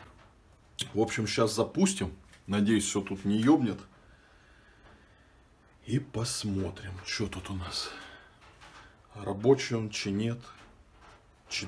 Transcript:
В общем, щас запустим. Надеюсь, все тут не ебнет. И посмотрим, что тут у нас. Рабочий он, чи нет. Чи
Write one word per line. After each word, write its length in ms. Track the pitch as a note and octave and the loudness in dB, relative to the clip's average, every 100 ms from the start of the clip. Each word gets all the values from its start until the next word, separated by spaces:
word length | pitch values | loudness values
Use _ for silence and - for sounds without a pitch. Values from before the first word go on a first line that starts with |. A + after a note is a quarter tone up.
| - - - - - - - - - | -20 -20 -20 -20 -20 -20 -16 -10 -4
В 60 | G2+ | 0
общем, 280 | G#2+ - G#2+ | 0 0 0
щас 260 | - A2 | 2 2
запустим. 580 | - A2 D#3+ F#3+ - E2+ - - - - | 2 0 4 2 2 -4 -6 -18 -16 -2
Надеюсь, 360 | G2+ G2+ G#2+ | 2 6 4
все 180 | G#2 G#2 | 4 -2
тут 220 | F#2+ G2 | -2 -4
не 140 | G2 G#2+ | 0 2
ебнет. 400 | A#2+ D#3 A#2 F#2+ - - - - - - - - - - - - - - - - - _ _ - - | 6 6 4 -2 -8 -20 -20 -20 -20 -20 -20 -20 -20 -20 -20 -20 -20 -20 -20 -20 -20 _ _ -18 -4
И 140 | A#2 | -4
посмотрим, 920 | - A2+ A#2+ - G#2 F#2+ F#2 F#2 G2 F#2 | -2 -6 -4 -4 -2 -2 -2 -6 -12 -12
что 240 | - - G2+ | -8 -4 -4
тут 200 | F#2+ - | -6 -8
у 40 | |
нас. 360 | F#2+ F2 - - - - - - - - - - - - - - | -8 -6 -6 -8 -10 -16 -20 -20 -20 -20 -20 -20 -20 -20 -20 -20
Рабочий 600 | G#2 G2 G2+ A#2+ C3 - A#2 | -10 -6 2 6 6 4 -2
он, 140 | G#2+ | -2
чи 200 | - G2+ | -4 -2
нет. 280 | G2 A#2 A#2 - - - - - - - - - _ - | 0 0 -4 -10 -20 -20 -20 -20 -20 -20 -20 -20 _ -10
Чи 180 | - | -8